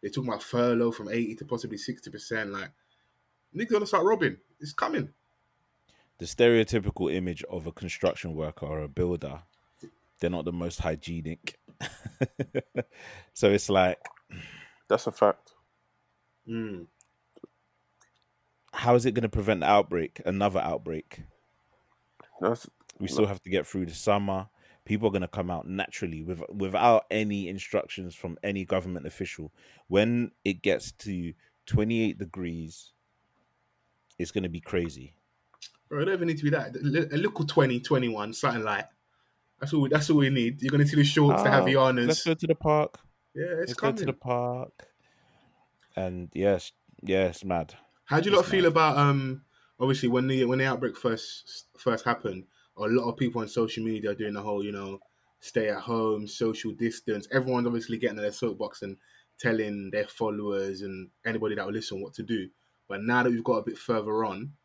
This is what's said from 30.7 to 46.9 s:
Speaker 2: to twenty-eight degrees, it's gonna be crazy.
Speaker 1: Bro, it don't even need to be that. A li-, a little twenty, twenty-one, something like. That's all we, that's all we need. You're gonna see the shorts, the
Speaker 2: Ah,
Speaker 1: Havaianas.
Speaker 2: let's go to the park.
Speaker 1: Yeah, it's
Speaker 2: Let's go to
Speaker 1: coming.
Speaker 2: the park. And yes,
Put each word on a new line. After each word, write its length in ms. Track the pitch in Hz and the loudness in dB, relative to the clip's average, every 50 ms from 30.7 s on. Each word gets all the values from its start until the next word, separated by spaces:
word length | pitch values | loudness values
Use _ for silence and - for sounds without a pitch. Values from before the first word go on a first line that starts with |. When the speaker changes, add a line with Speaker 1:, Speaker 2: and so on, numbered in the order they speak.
| 87 64 - - - _ - | 0 0 0 -8 -14 _ -10
Speaker 2:
to 300 | 107 98 90 87 85 78 _ _ _ _ _ _ | -8 -6 -6 -6 -6 -8 _ _ _ _ _ _
twenty-eight 520 | - - 107 107 110 117 113 113 104 - - | -2 0 0 2 2 0 0 0 0 -2 -4
degrees, 720 | 101 85 - 95 90 87 85 85 80 78 80 - - - _ _ _ _ _ _ _ _ _ _ _ _ _ _ _ _ _ _ _ _ _ _ _ _ _ _ | -10 -12 -8 -8 -6 -6 -6 -8 -10 -10 -14 -18 -20 -20 _ _ _ _ _ _ _ _ _ _ _ _ _ _ _ _ _ _ _ _ _ _ _ _ _ _
it's 140 | 87 82 | -8 -4
gonna 180 | - 104 95 87 | -4 -4 -4 -4
be 120 | 82 85 | -6 -8
crazy. 540 | 80 - - 92 87 85 71 67 64 - _ _ _ _ _ _ _ _ _ _ - - _ _ _ _ | -10 -4 -4 -2 -2 -4 -8 -14 -18 -20 _ _ _ _ _ _ _ _ _ _ -20 -20 _ _ _ _
Speaker 1:
Bro, 120 | 151 143 | -4 -4
it 40 | 151 | -2
don't 80 | 185 196 | -2 -2
even 120 | 180 175 170 | -2 0 -2
need 100 | 160 151 | -2 0
to 60 | 147 | 0
be 60 | 147 | 0
that. 240 | 139 147 127 - 120 | 0 0 -2 -4 -8
A 40 | - | -4
li-, 280 | - 147 135 165 160 151 | -2 0 2 2 0 0
a 60 | - 151 | 0 0
little 280 | 180 208 - - 160 | 0 0 -2 -2 -4
twenty, 340 | 147 - - 143 131 123 120 | 2 4 4 4 4 4 -2
twenty-one, 540 | 120 - 151 131 127 120 113 107 104 107 110 | 0 2 2 2 2 0 -2 -2 -4 -6 -6
something 300 | - - 135 120 117 107 | -2 -2 0 0 0 -2
like. 240 | 107 104 98 104 - _ _ _ _ _ _ _ _ _ _ _ _ _ _ | -2 -2 -2 -4 -8 _ _ _ _ _ _ _ _ _ _ _ _ _ _
That's 140 | - 143 - | -6 0 2
all 80 | 151 | 2
we, 80 | 139 131 | 4 4
that's 200 | 147 156 147 - | 4 2 4 6
all 80 | 160 147 | 6 6
we 120 | 139 135 | 6 6
need. 320 | 135 131 117 117 127 143 | 4 2 2 0 -2 -2
You're 100 | - 135 | -2 0
gonna 160 | 147 143 147 143 | 4 4 4 6
see 80 | 156 | 6
the 80 | 151 143 | 6 4
shorts, 400 | 143 - 156 147 143 - - - | 6 6 6 6 6 6 6 4
the 60 | - | 6
Speaker 2:
Ah, 120 | - 139 | 6 6
Speaker 1:
Havaianas. 460 | - - 135 135 131 131 127 123 120 147 | 6 6 6 6 6 6 4 4 2 2
Speaker 2:
let's 160 | 156 - - | 2 0 2
go 100 | 165 160 | 0 0
to 140 | 156 - 160 | 0 0 -2
the 80 | 160 | -2
park. 440 | - - 156 151 151 151 - _ - _ - _ _ _ _ _ | 0 2 2 4 4 2 0 _ -14 _ -20 _ _ _ _ _
Speaker 1:
Yeah, 80 | 135 156 | -8 -6
it's 260 | 175 175 160 - - | -4 -4 -4 -4 -4
Speaker 2:
Let's 20 | 120 | -6
go 140 | - - - | -2 0 0
to 20 | - | 0
Speaker 1:
coming. 120 | 220 190 | 0 -2
Speaker 2:
the 80 | 135 127 | -4 -4
park. 720 | - - 127 123 120 123 123 123 127 131 - _ _ - _ _ _ _ _ _ _ _ _ _ _ _ _ _ _ _ _ _ _ _ _ _ - | -6 -4 -2 -2 -2 0 -2 -4 -6 -8 -12 _ _ -20 _ _ _ _ _ _ _ _ _ _ _ _ _ _ _ _ _ _ _ _ _ _ -6
And 320 | 95 92 90 90 90 82 _ | -6 -6 -6 -8 -10 -10 _
yes, 380 | - 95 101 98 90 - - _ _ _ _ | 0 2 4 2 2 0 -8 _ _ _ _